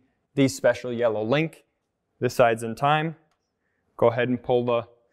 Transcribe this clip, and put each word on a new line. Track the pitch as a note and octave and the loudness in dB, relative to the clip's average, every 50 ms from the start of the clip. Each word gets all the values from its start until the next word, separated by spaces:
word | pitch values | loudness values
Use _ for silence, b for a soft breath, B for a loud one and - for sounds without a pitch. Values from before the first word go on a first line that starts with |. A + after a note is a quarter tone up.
| _ _ _ _ _ _ _ | _ _ _ _ _ _ _
the | C#3 C#3 C3 | 0 0 0
special | C3 - - B2+ A#2+ - - B2+ B2 | 0 0 0 0 0 0 -4 -8 -4
yellow | A2+ A#2 A#2 A2 G#2+ G#2+ | -2 -2 0 0 -2 -2
link. | A2 B2+ D3 D#3+ D#3+ - - _ _ _ _ _ _ _ _ _ _ _ - | 0 0 0 0 -2 -6 -12 _ _ _ _ _ _ _ _ _ _ _ -6
This | B2 B2 - | -4 -2 2
side's | - B2+ A#2 A2+ A2+ A#2+ | 4 4 4 2 0 -4
in | A2+ A2+ | -8 -6
time. | - C#3 C#3+ D3+ D#3 D#3 E3 D#3 - _ _ _ _ _ _ _ _ _ _ _ _ _ _ _ | -4 -2 0 0 0 -2 -4 -8 -12 _ _ _ _ _ _ _ _ _ _ _ _ _ _ _
Go | - B2 A#2 | 0 0 2
ahead | A#2 B2 A#2+ B2 | 2 2 0 -2
and | B2+ A#2+ - | -2 -4 -2
pull | - B2+ B2 A#2+ | -2 0 0 0
the, | B2 A#2+ A#2 A#2 - _ _ _ _ | 0 -2 -2 -4 -6 _ _ _ _